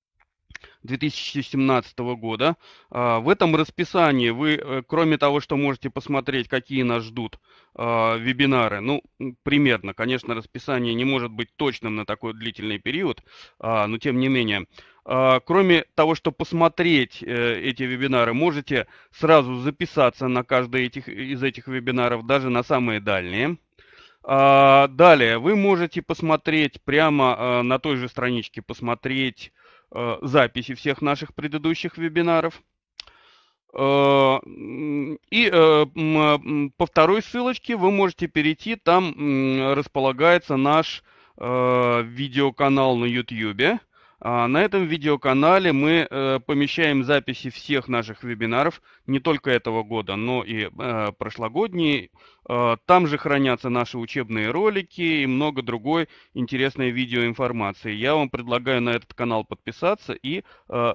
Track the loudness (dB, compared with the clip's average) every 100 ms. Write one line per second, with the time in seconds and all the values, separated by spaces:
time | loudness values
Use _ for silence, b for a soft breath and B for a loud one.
0 | _ _ _ _ _ B B B -10 -6
1 | -4 -6 -8 -8 -4 -2 0 0 -2 -8
2 | -8 -6 -6 -2 -2 -2 b b b -4
3 | 0 0 0 2 2 2 0 -4 -2 2
4 | 4 4 2 0 -2 -2 -4 -8 -4 0
5 | 0 2 2 0 -2 -2 -2 -4 -8 -8
6 | -4 -4 -2 -4 -4 -6 -4 -2 0 -2
7 | -4 -8 -10 -12 b b b -8 -2 0
8 | 0 0 -2 0 2 2 0 -2 -4 -6
9 | -8 -12 -12 -10 -2 2 2 0 -4 -6
10 | -4 -4 -6 -10 -10 -12 -6 -4 -4 -2
11 | -2 -2 -4 -8 -10 -4 -4 -4 -6 -8
12 | -8 -8 -8 -10 -12 -8 -8 -6 -6 -4
13 | -4 -6 B B B -10 -2 -2 -2 -2
14 | -2 0 0 0 0 -2 -6 b b b
15 | -4 2 4 2 2 2 4 4 2 2
16 | 2 2 -4 -6 -4 2 2 2 2 2
17 | 0 -6 -8 -2 -2 -2 -4 -4 -6 -4
18 | 0 2 2 2 0 0 -2 -4 -4 b
19 | b -2 4 6 4 -2 -6 -6 -4 2
20 | 2 2 -2 -2 0 0 0 -2 -4 -6
21 | -14 -12 -10 -6 -6 -6 -8 -6 -4 0
22 | 0 -2 0 0 0 -2 0 0 0 -2
23 | -2 -2 -2 -2 -4 -4 _ b b b
24 | b b 0 4 6 8 8 8 6 8
25 | 8 8 6 2 2 2 4 2 0 -4
26 | -6 -4 0 0 0 0 0 -4 -2 2
27 | 2 4 2 2 0 0 0 0 -2 -4
28 | -4 -4 -4 -4 -6 -12 -14 -8 -6 -4
29 | -4 -4 -4 -6 -16 b b b _ -8
30 | -6 -6 2 4 4 0 -10 -6 -4 -2
31 | -2 -4 -6 -10 -8 -4 -4 -4 -6 -8
32 | -4 -2 0 0 0 -6 _ _ _ -20
33 | b b b b b b _ -4 0 2
34 | 4 4 4 2 -4 -14 -12 -10 -6 -6
35 | -6 -10 _ 0 2 6 6 6 2 -2
36 | 0 2 2 2 0 -4 -2 -2 0 4
37 | 4 2 -2 -4 -4 -4 -4 0 2 2
38 | 0 0 -4 0 0 -2 -6 -2 2 2
39 | 2 -2 -2 0 0 0 0 -2 -2 -2
40 | 0 2 4 4 2 0 4 2 2 -6
41 | b b b -10 -4 0 2 2 2 0
42 | -2 -6 -4 0 0 2 2 4 4 2
43 | 0 -2 -4 -6 -4 0 0 0 -6 b
44 | b _ -4 0 2 2 2 0 -2 -2
45 | 0 0 2 2 4 4 4 2 2 2
46 | 0 -2 -2 -2 0 0 0 0 0 2
47 | 2 0 0 -8 -10 -10 -4 -4 -2 -4
48 | -4 -8 -10 -6 -2 0 0 -4 b b
49 | -4 -2 0 -2 0 0 0 -4 -4 -6
50 | -6 -4 -4 -4 -4 -6 -8 -8 -6 -4
51 | -4 -6 -10 -8 -6 -4 -4 0 0 -2
52 | -6 b b b -6 -2 0 0 4 4
53 | 4 -2 0 0 2 0 -2 -2 -4 -6
54 | -8 -6 -4 -4 -2 0 0 -2 -6 -4
55 | -2 0 0 0 -2 -4 -6 -6 -2 -2
56 | -4 b b -8 -6 -2 -2 -2 -4 -4
57 | -4 -2 -2 -2 -4 -2 -4 -6 -8 -4
58 | 0 0 0 -6 -4 -4 -2 -2 0 -2
59 | -6 -8 -4 -4 -4 -12 -14 -4 -2 -2
60 | -6 -10 -8 -10 b b -8 -2 -2